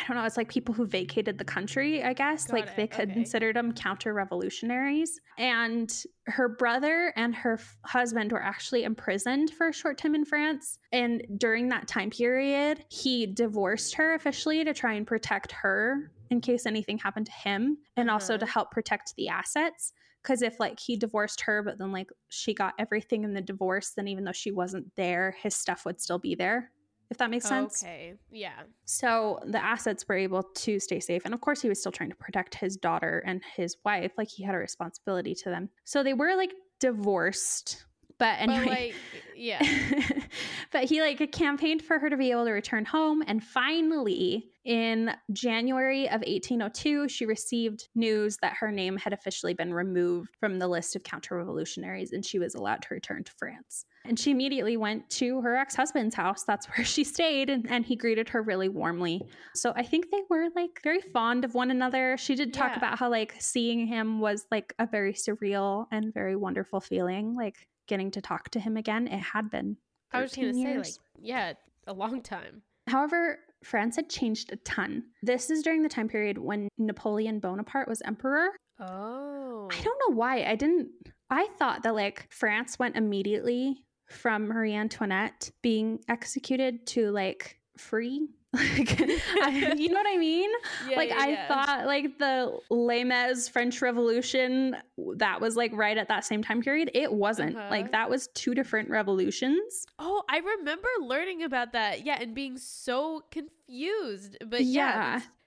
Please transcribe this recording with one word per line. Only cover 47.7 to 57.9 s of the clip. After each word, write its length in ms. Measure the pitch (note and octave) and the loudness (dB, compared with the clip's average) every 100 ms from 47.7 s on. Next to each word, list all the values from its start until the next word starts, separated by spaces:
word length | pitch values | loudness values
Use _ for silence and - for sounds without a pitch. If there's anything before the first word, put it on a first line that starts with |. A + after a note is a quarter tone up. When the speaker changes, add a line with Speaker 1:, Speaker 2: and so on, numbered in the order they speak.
| G#3+ - A3+ | -2 -4 0
Speaker 1:
news 420 | A3+ G#3+ G#3 G#3 | 2 4 2 2
that 120 | F3 | -2
her 180 | - G#3+ | 0 -2
name 260 | G3+ F#3 F#3+ | 0 -2 -2
had 160 | G3+ | -2
officially 400 | G3 G3 - F3 | -4 -4 -4 -2
been 200 | F3 F3+ | -2 -2
removed 560 | E3+ F#3+ F3+ F3 F3 F#3+ - | 0 0 2 4 2 -4 -4
from 180 | G#3+ F#3 | -2 0
the 100 | F3+ | 0
list 280 | F3 E3 F3+ | 0 -2 -6
of 80 | |
counter-revolutionaries 1080 | - E3 - F3 F3+ D#3+ D#3+ F#3 F#3 F#3 F#3 | -8 -10 -6 -6 -4 -4 -4 -6 -8 -6 -6
and 120 | F#3 - | -6 -2
she 140 | F#3+ | -2
was 160 | E3+ - | -2 -2
allowed 260 | G2+ - | -2 -2
to 100 | - | -4
return 300 | F#3 - - - | -10 -8 -8 -10
to 60 | |
France. 520 | - - A3+ - - - _ A#3 | -10 -10 -10 -14 -14 -14 _ -4
And 120 | A#3 | 0
she 140 | C#4+ | 4
immediately 460 | C4 C4+ C4+ G#3 A#3 | 4 2 0 0 2
went 320 | G#3+ A3 - | 0 -2 -4
to 300 | - B3 C4 | 0 0 2
her 140 | A#3+ B3 | 2 2
ex-husband's 580 | C4+ - C#4 C#4+ A3 - | 0 0 0 2 0 2
house. 280 | F3+ G3 | 0 0
That's 220 | - G3+ - | 0 -2 -2
where 180 | - A#3 | -2 0
she 180 | - | 2
stayed, 460 | - - D#4+ C#4 C4+ | 0 2 2 2 2
and, 200 | C4+ A3 | 0 2
and 160 | A#3+ | 0
he 100 | A#3 | 2